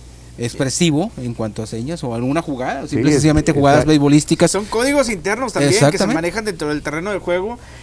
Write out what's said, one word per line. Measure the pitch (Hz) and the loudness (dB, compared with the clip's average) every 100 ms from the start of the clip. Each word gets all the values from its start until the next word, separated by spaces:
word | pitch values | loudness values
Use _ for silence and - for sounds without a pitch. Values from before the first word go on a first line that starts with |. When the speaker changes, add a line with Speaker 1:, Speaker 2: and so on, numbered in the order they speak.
| - - - - | -20 -20 -20 -8
Speaker 1:
expresivo | 120 - 180 - 175 147 208 - | -8 -4 -4 0 2 2 -2 -6
en | 123 | -8
cuanto | 117 110 104 | -6 -6 -6
a | 113 | -8
señas | 113 123 170 | -8 -8 -8
o | 135 | -6
alguna | 117 127 151 | -4 -2 -2
jugada, | 165 131 127 135 151 | -4 -6 -6 -6 -4
simple | 127 135 | 0 2
y | |
Speaker 2:
Sí, | |
Speaker 1:
sencillamente | 147 151 151 151 | 4 4 2 2
Speaker 2:
es-, | 147 | 2
Speaker 1:
jugadas | 139 147 | 4 4
Speaker 2:
exacto. | 147 | 4
Speaker 1:
beisbolísticas. | 156 143 147 - 165 170 | 4 6 4 4 2 2
Speaker 3:
Son | 196 | 0
códigos | 208 220 254 285 247 | -4 -2 0 2 0
internos | 208 160 220 254 | -2 -4 -4 -4
también | 180 147 | 0 2
que | 190 | 4
se | |
Speaker 1:
Exactamente. | 139 180 185 156 | 4 2 0 0
Speaker 3:
manejan | 170 208 214 | -2 -4 -6
dentro | 160 151 | -4 -4
del | 151 | -4
terreno | 135 151 185 | -4 -6 -6
de | 196 | -6
juego, | 175 175 196 240 - - | -2 -2 -2 -8 -14 -20